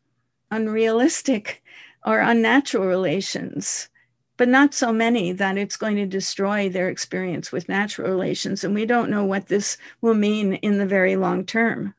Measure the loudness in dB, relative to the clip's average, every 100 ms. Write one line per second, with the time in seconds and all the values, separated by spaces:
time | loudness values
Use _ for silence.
0 | _ _ _ _ _ -4 -2 2 2 4
1 | 2 2 0 -2 -2 -14 _ -20 -20 _
2 | 0 2 4 4 4 2 2 0 0 2
3 | 0 -2 -4 -8 -8 -8 -6 -8 -10 _
4 | _ _ _ 0 4 6 6 4 0 2
5 | 2 2 0 -2 -2 -2 -4 -6 -2 -2
6 | -2 -4 -6 -2 -2 0 -2 -2 -2 -4
7 | -6 -6 -4 -6 -6 -8 -4 -2 -2 -4
8 | -2 -2 -2 -4 -4 -4 -2 -2 0 0
9 | 0 -2 0 -2 -2 -2 -2 -8 -14 -4
10 | 0 2 2 0 0 -2 0 0 2 2
11 | 2 2 0 -2 -2 0 0 0 -6